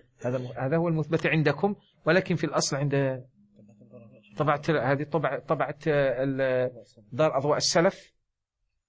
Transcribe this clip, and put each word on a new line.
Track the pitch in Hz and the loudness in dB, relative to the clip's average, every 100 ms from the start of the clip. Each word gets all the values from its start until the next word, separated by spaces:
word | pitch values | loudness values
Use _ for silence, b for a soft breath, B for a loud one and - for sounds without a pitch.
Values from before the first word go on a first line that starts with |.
| _ _ | _ _
هذا | 123 127 | -4 -4
الم-، | 123 123 | -4 -6
هذا | 131 165 | -2 0
هو | 170 | 0
المثبت | 160 147 160 156 | 0 0 0 2
عندكم، | 156 151 143 202 208 _ _ | 2 2 2 -2 -2 _ _
ولكن | 156 180 185 165 | 2 2 2 -2
في | |
الأصل | 143 139 - 139 | 0 -2 -2 -2
عند | 143 139 135 127 - _ _ _ - - - 123 - - _ - | 0 0 0 -2 -10 _ _ _ -20 -20 -20 -20 -20 -20 _ -4
طبعة، | 151 143 160 | -2 -2 0
هذه | 151 120 139 | 0 2 -2
طبعة، | 147 165 143 135 | -2 -2 -2 -4
طبعة | - 151 135 - 160 | -2 -2 -2 -4 0
ال-، | 143 135 123 139 135 131 127 127 120 - - 107 | 2 2 0 -2 0 0 0 -2 -4 -20 -20 -14
دار | 123 156 131 | 0 2 2
أضواء | 151 143 | 0 0
السلف: | - 175 185 - - _ _ _ _ _ _ _ | 2 4 2 0 -18 _ _ _ _ _ _ _